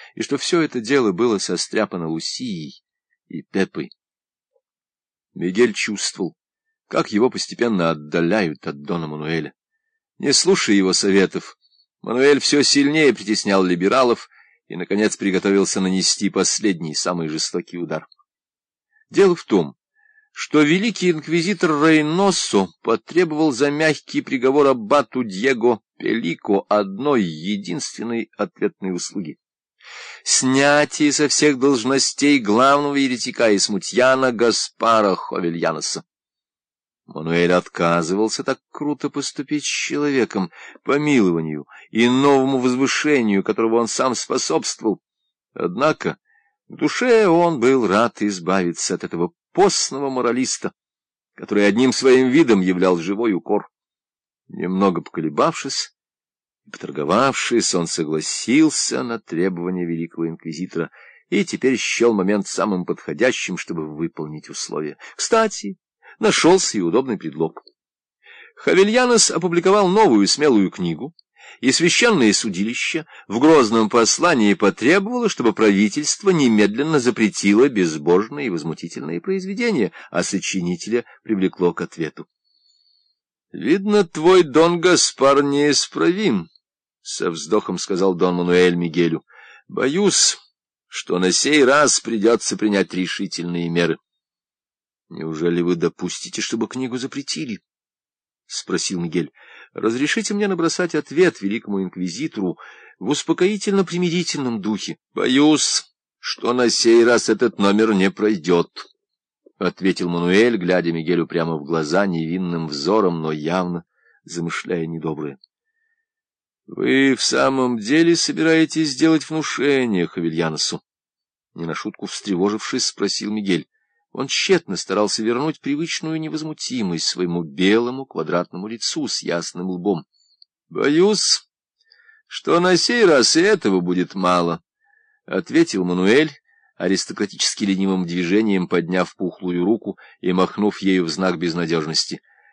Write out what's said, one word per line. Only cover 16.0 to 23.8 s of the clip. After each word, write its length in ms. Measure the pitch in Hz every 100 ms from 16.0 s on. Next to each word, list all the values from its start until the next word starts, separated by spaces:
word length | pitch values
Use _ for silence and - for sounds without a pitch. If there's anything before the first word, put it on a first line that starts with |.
| 87 - 101
последний, 640 | 95 92 - 104 85 80 73
самый 320 | 90 87 80
жестокий 500 | 78 - 90 - 87
удар. 300 | 82 80 - _ _ _ _ _ _ _ _ _ _
Дело 260 | - 196 175
в 80 |
том, 320 | - 101 73 - _ _ _ _ _
что 300 | - - 151
великий 500 | 147 180 226 - 180
инквизитор 600 | 156 143 170 165 190 170 147
Рейносо 840 | 160 156 151 170 196 180 - 101 95 _
потребовал 720 | - 110 - 160 180 151 160
за 180 | 123 143
мягкий 520 | 147